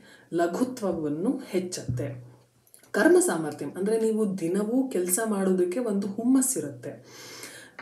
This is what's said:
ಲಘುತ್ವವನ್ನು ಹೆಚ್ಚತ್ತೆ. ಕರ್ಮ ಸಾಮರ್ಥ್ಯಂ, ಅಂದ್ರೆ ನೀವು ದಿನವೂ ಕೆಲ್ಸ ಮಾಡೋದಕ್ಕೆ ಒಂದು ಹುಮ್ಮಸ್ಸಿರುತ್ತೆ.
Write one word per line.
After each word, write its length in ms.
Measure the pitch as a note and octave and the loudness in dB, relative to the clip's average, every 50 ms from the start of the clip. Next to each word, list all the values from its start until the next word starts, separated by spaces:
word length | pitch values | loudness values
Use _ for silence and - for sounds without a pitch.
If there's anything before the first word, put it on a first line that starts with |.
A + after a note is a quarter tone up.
| - - - - - _ - | -20 -20 -20 -20 -16 _ -2
ಲಘುತ್ವವನ್ನು 1040 | E3+ F3 E3+ F3+ - B3+ B3+ - - G#3+ F#3+ E3+ E3 D#3 D3 C#3+ D#3 F#3 B3 C#4 - | 0 0 0 0 0 -2 -2 -2 -4 -2 -2 -2 -2 -2 -2 -2 -2 -2 -2 -2 -2
ಹೆಚ್ಚತ್ತೆ. 960 | - - - F3+ F3+ F3+ - - - - B2 - - B2 - - - - - - _ _ _ _ _ _ _ - - _ | -6 -4 -4 -2 -2 -2 -8 -8 -6 -6 -4 -4 -4 -6 -8 -10 -16 -20 -20 -20 _ _ _ _ _ _ _ -20 -20 _
ಕರ್ಮ 280 | _ G3+ G#3+ D#4+ F4 F4+ | _ 4 6 8 8 8
ಸಾಮರ್ಥ್ಯಂ, 520 | E4+ - F3 D#3+ D#3+ D3+ - - D#3 C#3 | 6 4 0 -2 -2 -4 -4 -6 -8 -8
ಅಂದ್ರೆ 300 | - F3 F#3+ G#3 A3+ A3+ | -4 -2 0 0 2 2
ನೀವು 380 | A3 A3 A3 G#3+ A3 G3+ F#3+ F#3 | 2 2 2 2 0 0 0 -2
ದಿನವೂ 500 | E3 E3 F3+ G3 G#3 G#3+ A#3 C4+ C4 - | -2 0 0 0 0 2 2 0 0 2
ಕೆಲ್ಸ 300 | - F#3+ F3+ F3+ - A#3 A3+ | 0 -2 0 0 0 0 0
ಮಾಡೋದಕ್ಕೆ 540 | A3 G#3 G3 F#3+ F#3+ F#3+ F3+ F3+ F3+ - B3+ | 0 0 0 2 2 4 4 2 0 0 -2
ಒಂದು 280 | B3 A3 G3+ G3 G3 G#3 | -2 0 0 -2 -2 -2
ಹುಮ್ಮಸ್ಸಿರುತ್ತೆ. 960 | G3 - A3+ A#3+ C4 C4+ B3+ - - E3 D3 C#3+ B2 - - - - - - - - - - - - - - - - - - - - - | -4 -2 2 4 4 4 4 2 0 -4 -4 -6 -8 -10 -12 -12 -12 -12 -18 -20 -20 -20 -18 -18 -16 -16 -16 -16 -16 -18 -20 -20 -18 -12